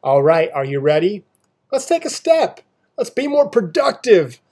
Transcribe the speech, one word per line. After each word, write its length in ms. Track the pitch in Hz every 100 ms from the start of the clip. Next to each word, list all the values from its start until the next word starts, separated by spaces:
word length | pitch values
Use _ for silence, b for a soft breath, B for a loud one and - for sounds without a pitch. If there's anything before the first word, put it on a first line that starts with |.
All 220 | 135 139
right, 260 | 143 165 160 143
are 100 | 135
you 140 | 139
ready? 440 | 143 151 175 208 _ _ _ _ _
Let's 140 | 269 -
take 200 | 339 320
a 40 |
step. 520 | - - 320 285 - _ _ _ -
Let's 140 | 247
be 160 | - 285
more 200 | 285 285
productive. 920 | 240 180 220 277 - 247 196 135 120 _